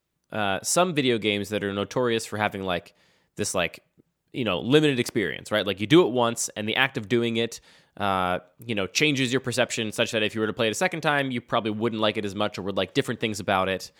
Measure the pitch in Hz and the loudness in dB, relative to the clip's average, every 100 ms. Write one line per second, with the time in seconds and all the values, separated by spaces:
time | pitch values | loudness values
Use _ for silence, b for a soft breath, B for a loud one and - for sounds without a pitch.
0 | _ _ _ 107 101 95 - 170 185 151 | _ _ _ -4 -2 -2 0 2 2 2
1 | 131 117 107 101 98 104 101 101 101 131 | 2 2 2 0 0 -2 -2 -2 -2 -2
2 | 123 113 - 104 104 98 95 87 - _ | 0 0 -2 -2 -2 -2 -2 -4 -4 _
3 | _ _ _ - 104 98 85 - _ _ | _ _ _ -6 -4 -2 -2 -4 _ _
4 | _ _ _ - 110 87 95 151 151 123 | _ _ _ -4 -2 0 4 4 4 2
5 | 120 123 87 50 - 107 98 92 107 160 | 0 -2 -2 -4 -2 -2 0 -2 4 6
6 | 139 123 117 117 - - 107 117 131 127 | 6 4 2 0 -6 -6 -2 2 2 0
7 | 101 120 117 113 117 - b b b b | 0 2 2 0 -2 -4 b b b b
8 | 101 95 90 90 - - 117 104 95 - | 0 2 2 0 -4 -12 -6 -4 -2 0
9 | 151 135 127 127 127 117 120 - 110 113 | 2 2 0 0 0 0 0 -2 -4 -2
10 | 110 113 107 110 107 104 113 107 185 165 | 0 0 0 0 -2 0 0 0 -2 -2
11 | 156 143 135 120 - 117 107 107 117 110 | -2 0 -2 -4 -2 -2 -2 -2 -2 0
12 | 107 107 101 98 104 - 95 98 92 139 | 0 0 -4 -2 -4 -4 -6 -4 -2 -2
13 | 127 117 113 101 101 95 92 92 - _ | -2 -2 -4 -2 0 2 2 -2 -6 _